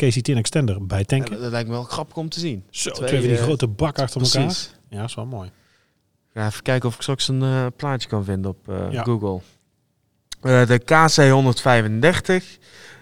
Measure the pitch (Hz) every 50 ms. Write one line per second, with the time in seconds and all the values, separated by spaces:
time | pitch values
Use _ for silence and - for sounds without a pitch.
0 | 147 123 110 131 - 147 135 117 107 - - 156 135 104 92 98 98 90 98 98
1 | 101 - 135 135 135 - 202 123 123 117 117 117 113 113 117 120 123 - - 160
2 | 151 - - 165 160 160 - 165 175 156 110 95 - _ - - - - - -
3 | 127 131 127 117 120 123 120 117 120 120 117 123 131 110 101 - 160 147 - -
4 | 135 - - 131 127 117 127 139 147 170 180 - - - _ _ _ _ 107 101
5 | 110 117 - 117 113 131 127 101 92 92 _ _ _ _ _ _ _ _ _ _
6 | _ _ _ _ _ _ _ 110 107 107 - - - 135 127 123 123 120 113 -
7 | - - 135 - - - 135 131 131 131 131 131 127 123 - - 147 139 131 110
8 | - - 110 104 98 101 98 95 95 98 90 _ _ 101 95 95 92 95 104 -
9 | - 123 117 104 104 98 95 92 - _ _ _ _ _ _ _ _ _ _ _
10 | _ _ _ _ _ _ - _ - 131 127 123 123 113 123 117 - - 160 160
11 | 160 151 - 156 143 135 135 135 135 127 117 - - 131 123 113 107 107 110 113
12 | 135 175 180 - - - 185 185 - - - _ _ - - - - - - -